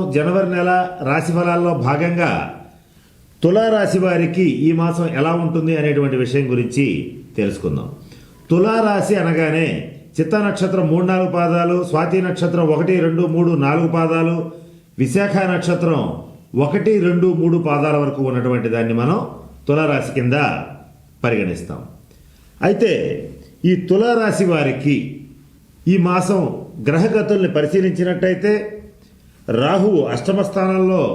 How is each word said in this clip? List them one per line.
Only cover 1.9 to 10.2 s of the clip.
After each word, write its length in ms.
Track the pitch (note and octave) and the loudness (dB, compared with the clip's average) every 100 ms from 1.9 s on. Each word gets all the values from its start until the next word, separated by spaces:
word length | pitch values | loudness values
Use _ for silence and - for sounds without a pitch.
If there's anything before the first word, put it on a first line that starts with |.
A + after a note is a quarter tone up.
| C#3+ E3+ E3+ D#3+ F2 C#2+ - - - _ _ - - - - | 0 0 0 0 -2 -6 -10 -20 -20 _ _ -20 -20 -20 -2
తులారాశి 560 | E3 G3+ A3+ A3 F#3+ F#3 | 2 2 2 2 2 2
వారికి 420 | F#3 E3+ E3 F3 F3 B2 D3+ | 2 2 0 2 0 2 2
ఈ 40 | E3 | 2
మాసం 280 | E3+ E3 E3 C3+ | 0 0 -2 0
ఎలా 120 | D#3 E3+ | 0 0
ఉంటుంది 300 | E3+ E3 D#3+ D#3+ | 0 -2 0 0
అనేటువంటి 360 | D3 C#3+ C#3 C3 | 0 2 0 0
విషయం 240 | B2 C#3 C3+ | 0 0 0
గురించి 340 | B2 A#2 C#3 C3+ D#2+ - - - - | 0 0 0 0 -2 -6 -12 -10 -4
తెలుసుకుందాం. 520 | G#2 - E2+ C#2+ - - - - - - - | -4 -2 -4 -4 -6 -14 -20 -20 -20 -16 0
తులారాశి 640 | E3+ G#3 A3+ G#3+ G3+ - G3+ | 2 4 2 2 0 0 0
అనగానే 440 | E3 D#3+ D#3+ D#3 D#3+ D#3 - - - | 0 0 0 0 0 -4 -8 -14 -8
చిత్త 180 | - | -4